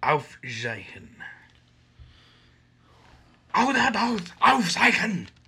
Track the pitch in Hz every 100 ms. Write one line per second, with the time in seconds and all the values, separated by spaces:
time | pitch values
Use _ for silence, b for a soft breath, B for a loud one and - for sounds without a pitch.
0 | - 147 - - 127 117 117 110 92 101
1 | - - - - - _ _ _ _ _
2 | b b b b b b b b b b
3 | b b b b _ - 247 254 233 208
4 | 233 226 175 - - 262 185 - 254 -
5 | 208 185 107 _